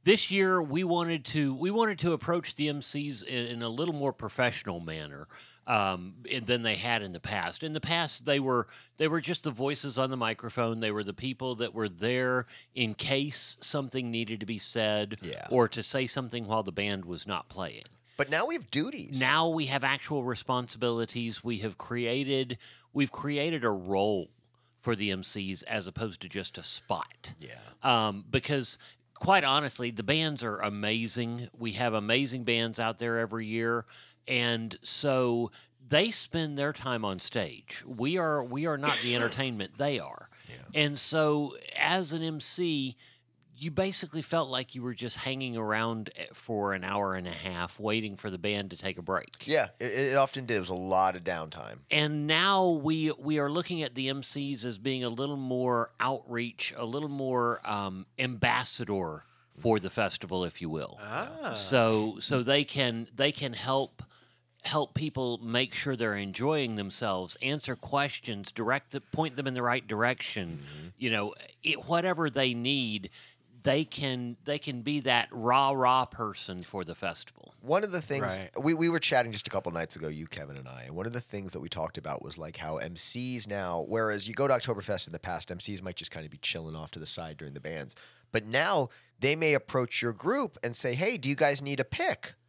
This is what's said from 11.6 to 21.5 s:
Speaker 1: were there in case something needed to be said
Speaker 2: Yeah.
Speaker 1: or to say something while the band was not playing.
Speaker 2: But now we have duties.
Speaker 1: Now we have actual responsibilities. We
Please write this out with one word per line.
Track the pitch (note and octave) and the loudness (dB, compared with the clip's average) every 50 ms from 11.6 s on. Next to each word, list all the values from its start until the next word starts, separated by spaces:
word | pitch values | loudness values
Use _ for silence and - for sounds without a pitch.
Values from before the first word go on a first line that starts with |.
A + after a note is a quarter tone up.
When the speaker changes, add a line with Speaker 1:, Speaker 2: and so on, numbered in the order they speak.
| A#2 A2 | -2 -4
Speaker 1:
were | - A2+ A2 G#2 | -2 -2 -2 -2
there | F2 E2+ G2+ A#2 B2 B2+ B2+ B2+ B2+ B2+ A#2+ - - - - _ _ | -2 0 0 2 2 2 2 2 2 0 -2 -4 -12 -20 -20 _ _
in | C3 A#2+ A2 | 0 0 0
case | G#2+ - - - C#3 C3+ C#3+ D3 C3+ - - - - - | 2 -2 0 2 2 2 2 0 0 2 2 2 0 0
something | - - - D3 C#3 B2+ - C3 B2+ A#2+ | -2 0 0 0 -2 -2 -4 -4 -2 -2
needed | A#2 A2+ A#2 G#2+ A2+ G#2 | -2 -2 -2 -2 -4 -6
to | G#2 | -4
be | F#2+ A2+ G#2 | -6 -4 -4
said | - - - A#2 A2 G#2+ G#2+ G#2+ G#2 G#2 A2+ G#2 | -4 -2 0 2 2 2 2 2 0 -2 -4 -8
Speaker 2:
Yeah. | F#2 E2+ - - - - | -6 -8 -6 -6 -4 2
Speaker 1:
or | A#2 B2+ A#2 G#2+ | 6 6 6 6
to | - A2+ | 4 0
say | G2+ - - C3+ C3 | 0 0 0 0 2
something | A#2+ - C#3+ B2+ A#2 A2 A#2+ A2+ | 2 0 0 -2 -4 -6 -6 -2
while | G2+ A2 A2+ G#2 | 0 0 0 0
the | F#2+ | 0
band | E2 F#2+ G2+ G#2 G2+ F#2+ F2+ | -2 -2 0 0 -2 -2 -4
was | E2+ F2+ D#2+ - | -6 -8 -8 -4
not | G2+ G2 F2 - _ | -4 -4 -4 -4 _
playing. | - F#2+ F#2 D#2 - - - - - _ _ _ _ - | -8 -6 -6 -6 -6 -10 -16 -18 -20 _ _ _ _ -4
Speaker 2:
But | C#3+ C#3 | 0 2
now | D3+ E3 G#3+ | 2 2 2
we | C#4+ E4 | 0 -2
have | D#4 D#3+ - | -6 -4 -2
duties. | - C3+ D#3+ B3 C#4+ - - - C#3+ C3 | 0 0 0 -2 -4 -10 -10 -4 0 2
Speaker 1:
Now | C3 C3 C#3+ D#3+ E3 E3+ | 4 6 6 6 6 4
we | D#3+ D#3+ D3+ | 2 0 0
have | B2+ C3+ C#3 B2 | 0 0 0 2
actual | C3 C3+ C#3 - - D#3 C#3+ B2 | 2 0 0 -2 -2 -2 -2 0
responsibilities. | B2 A#2+ - - - B2+ B2 B2 A2+ - A#2 B2+ A#2+ A#2 A#2 A2+ A2+ - A#2+ A#2 A2+ G#2+ - | -2 -4 -4 -2 -2 0 -2 0 -4 -4 0 0 0 2 0 -2 -2 -2 -4 -4 -2 -4 -4
We | - A#2 | -4 -4